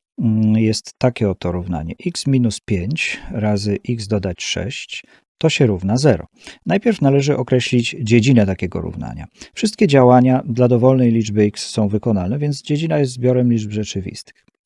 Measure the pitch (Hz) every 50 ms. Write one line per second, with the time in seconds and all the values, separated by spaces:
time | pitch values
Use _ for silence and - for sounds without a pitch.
0 | _ _ _ - 151 113 110 110 110 107 107 110 110 110 107 - - - - -
1 | - 127 120 - 113 98 92 - - 90 87 90 90 90 85 76 80 82 82 -
2 | - 180 170 - - 139 135 127 120 113 101 - _ - 107 90 87 107 156 -
3 | - - - - - - - 107 104 107 104 101 101 104 101 - - - 123 113
4 | 104 98 110 101 92 95 90 - - - - - 87 113 - - - - - -
5 | - _ _ _ _ _ _ - - 156 - - 139 113 98 87 92 98 113 131
6 | 147 147 104 80 - - _ _ - - - - - - 180 202 - 240 202 -
7 | 143 135 139 139 135 147 139 127 123 - 127 127 - - 127 120 120 - - -
8 | 123 104 117 120 107 139 135 113 101 95 92 - 98 87 - 87 82 82 82 -
9 | - - - - - - _ - - - - - - 214 - - 220 156 139 135
10 | 123 123 127 127 123 131 127 131 - - 113 117 123 120 123 113 123 131 135 131
11 | 127 120 113 113 107 104 101 107 104 104 - - - - - 117 107 101 107 101
12 | - 117 107 95 90 92 123 147 147 147 143 - - - 151 147 165 165 160 147
13 | 143 127 127 127 120 127 127 127 123 123 117 110 107 104 104 107 104 - - 98
14 | 92 - - - - _ - _ _ _ _ _ _